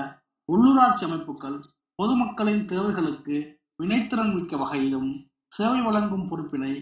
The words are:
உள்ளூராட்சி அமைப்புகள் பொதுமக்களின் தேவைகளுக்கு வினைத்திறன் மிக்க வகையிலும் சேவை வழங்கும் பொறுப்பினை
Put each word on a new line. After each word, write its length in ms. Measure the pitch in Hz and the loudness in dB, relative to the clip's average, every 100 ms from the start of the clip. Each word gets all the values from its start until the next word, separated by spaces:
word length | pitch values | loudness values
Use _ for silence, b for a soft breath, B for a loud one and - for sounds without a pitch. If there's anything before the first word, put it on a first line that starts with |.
| 135 - _ _ - | -8 -12 _ _ 0
உள்ளூராட்சி 560 | 180 254 269 247 247 | 6 6 8 6 4
அமைப்புகள் 540 | 175 160 - 135 135 143 - _ _ - | -2 -6 -8 -10 -10 -12 -14 _ _ -2
பொதுமக்களின் 640 | 208 247 226 - 214 208 175 | 2 2 0 0 0 0 0
தேவைகளுக்கு 720 | 180 202 180 156 135 - 147 151 - _ _ | -2 -2 0 -2 -4 -4 -4 -4 -12 _ _
வினைத்திறன் 560 | 170 233 214 226 220 | 0 0 0 0 0
மிக்க 220 | 185 165 147 | -2 -4 -4
வகையிலும் 540 | 135 143 135 135 135 139 - _ _ | -4 0 0 0 -4 -6 -14 _ _
சேவை 280 | - 214 254 | -2 0 2
வழங்கும் 460 | 226 208 208 196 180 | 2 2 0 -2 -4
பொறுப்பினை 440 | 165 151 139 135 139 | -6 -6 -4 -4 -6